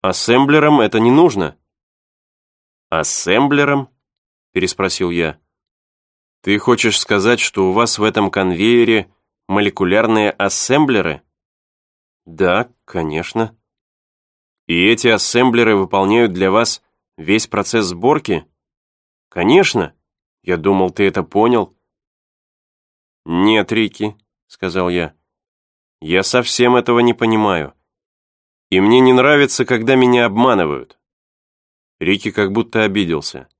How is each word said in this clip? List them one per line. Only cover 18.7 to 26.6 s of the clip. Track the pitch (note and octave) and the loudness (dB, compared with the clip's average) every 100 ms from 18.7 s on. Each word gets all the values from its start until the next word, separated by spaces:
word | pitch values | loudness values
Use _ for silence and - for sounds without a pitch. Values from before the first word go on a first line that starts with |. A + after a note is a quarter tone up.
| _ _ _ _ _ _ | _ _ _ _ _ _
«Конечно. | F2 F2+ E3 F#3 A#2 D#2+ _ _ _ _ _ | -4 2 4 2 -2 -6 _ _ _ _ _
Я | - F2 | -6 -2
думал, | D#2+ G2 F#2 | 0 0 0
ты | F2+ G2 | 0 -2
это | F#2 | -2
понял». | D#2+ G2+ A2+ A#2+ F#2 _ _ _ _ _ _ _ _ _ _ _ _ _ _ _ - | -4 0 2 2 -2 _ _ _ _ _ _ _ _ _ _ _ _ _ _ _ -6
«Нет, | E2+ G2+ A2 G2 | 0 2 2 0
Рики», | A2+ G#2+ - G#2+ G#2 _ _ _ | -2 -4 -4 -8 -8 _ _ _
сказал | - F#2 F2 F2+ | -10 -8 -4 -2
я. | F2 D#2+ _ _ _ _ _ _ _ _ _ | -2 -6 _ _ _ _ _ _ _ _ _
«Я | D#2 F2+ | -2 -2
совсем | G2 B2 A#2+ - | 0 -2 -2 0